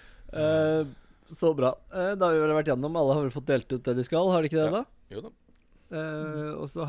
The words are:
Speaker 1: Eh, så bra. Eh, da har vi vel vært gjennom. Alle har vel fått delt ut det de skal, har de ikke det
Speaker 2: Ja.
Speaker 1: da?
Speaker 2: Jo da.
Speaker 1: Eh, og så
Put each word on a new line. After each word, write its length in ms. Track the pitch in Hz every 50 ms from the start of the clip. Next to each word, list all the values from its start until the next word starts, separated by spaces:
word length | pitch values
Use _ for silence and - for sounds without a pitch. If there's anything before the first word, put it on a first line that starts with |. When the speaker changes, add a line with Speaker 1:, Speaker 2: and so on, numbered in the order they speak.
| - - - - - - -
Speaker 1:
Eh, 460 | 156 151 156 160 156 156 156 156 160 156 139 127 - - _ - _ _ -
så 240 | 160 - - 165 160
bra. 140 | 139 127 127 127 - - - -
Eh, 180 | 185 180 190 208 196
da 80 | 185 175
har 60 | 160
vi 40 | 156
vel 100 | 151 156 151 156
vært 100 | 151 156
gjennom. 280 | 135 123 135 151 165 165
Alle 140 | 147 135 135
har 60 | 151 143
vel 80 | 131
fått 140 | 117 147 131 -
delt 220 | 139 123 - -
ut 120 | 135 123 -
det 80 | 127 123
de 80 | 127 123
skal, 240 | - 170 160 180 190 185
har 100 | 170 156
de 60 | 147
ikke 80 | 156 160
det 60 | 156
Speaker 2:
Ja. 60 | - 180
Speaker 1:
da? 80 | 220 277 _ - _ - - 190
Speaker 2:
Jo 80 | - 190
da. 60 | 226 - _ _ _ _ _ _ _ _ - _ - -
Speaker 1:
Eh, 540 | 156 160 156 156 151 156 156 151 151 151 151 151 151
og 80 | 151 139
så 160 | - 165 160